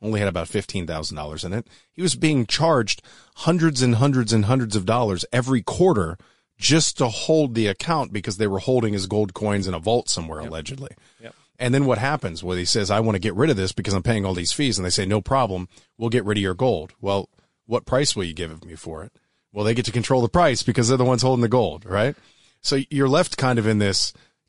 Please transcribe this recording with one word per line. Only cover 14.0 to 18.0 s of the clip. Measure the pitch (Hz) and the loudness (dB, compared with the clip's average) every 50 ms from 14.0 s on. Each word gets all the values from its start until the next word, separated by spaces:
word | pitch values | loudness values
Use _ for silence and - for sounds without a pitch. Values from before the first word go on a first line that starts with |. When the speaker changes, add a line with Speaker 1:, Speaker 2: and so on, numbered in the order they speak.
| - | 0
Speaker 1:
paying | 127 113 104 98 | 0 0 0 0
all | 95 92 | -2 -2
these | 90 87 - - | -2 -4 -4 -2
fees." | - 147 127 82 | -2 0 0 0
And | 101 90 | -2 -2
they | 90 | -2
say, | - 107 98 | -2 -2 0
"No | 95 107 104 | 0 0 -2
problem. | - - 135 135 123 101 95 90 90 - _ - _ _ _ | 0 0 0 2 2 0 -2 -4 -6 -8 _ -20 _ _ _
We'll | - 113 117 | -6 -4 0
get | 117 123 95 | 0 0 0
rid | 104 104 | 0 0
of | 104 | 0
your | 98 95 90 | 0 -2 0
gold." | 90 131 127 101 80 78 - - - | 0 0 0 0 -2 -4 -10 -12 -8
Well, | 92 98 98 98 - - _ _ _ _ _ _ _ | -4 -2 -2 -2 -2 -6 _ _ _ _ _ _ _
what | 110 117 117 - | -4 -4 -2 -2
price | - 127 135 | 0 0 0